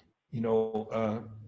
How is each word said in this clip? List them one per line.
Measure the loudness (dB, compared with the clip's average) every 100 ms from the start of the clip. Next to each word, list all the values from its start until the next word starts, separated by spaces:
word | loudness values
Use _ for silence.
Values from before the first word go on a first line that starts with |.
| _ _ _
you | -2
know, | 2 4 2 0 -2
uh, | 0 0 0 -4 -14